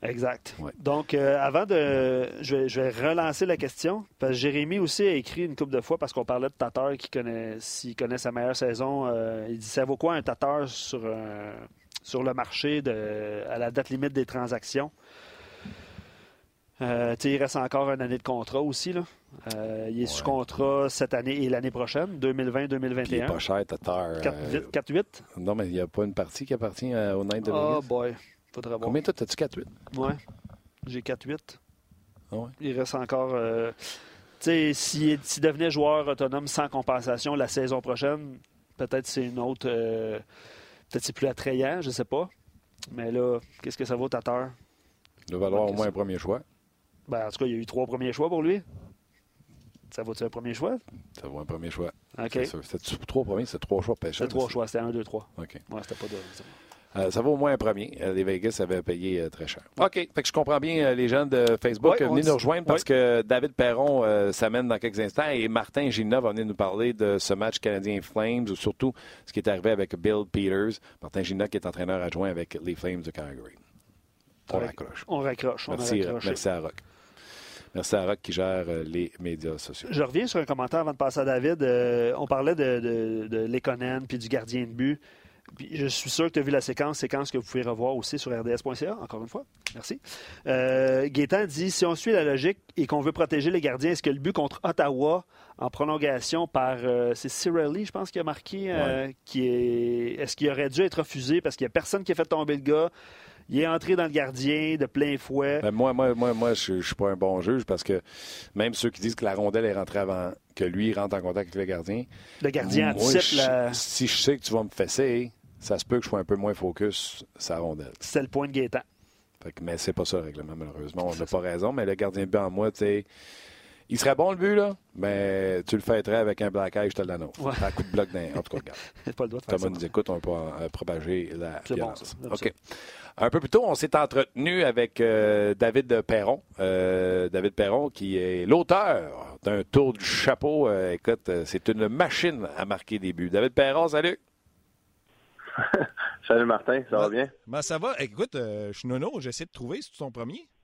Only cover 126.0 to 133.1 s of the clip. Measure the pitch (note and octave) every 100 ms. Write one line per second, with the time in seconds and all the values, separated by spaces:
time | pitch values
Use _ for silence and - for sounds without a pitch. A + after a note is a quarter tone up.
126 | G2+ A2 G#2+ G2 G#2 G2 F#2+ G#2 G#2 -
127 | F#2 F2 D#2 - C3+ B2+ G2 - G2 G2
128 | F#2+ F#2+ E2 D2 F2 - - - - -
129 | - B2 A#2+ A#2+ - F#2+ F#2+ F2+ E2+ -
130 | G#2 F2+ E2+ E2+ D#2+ D2+ E2 - - E2
131 | D#2+ F#2 F2 E2 E2+ D2+ - B2+ A2+ A2
132 | - - B2+ G#2+ A2+ - - - - -
133 | -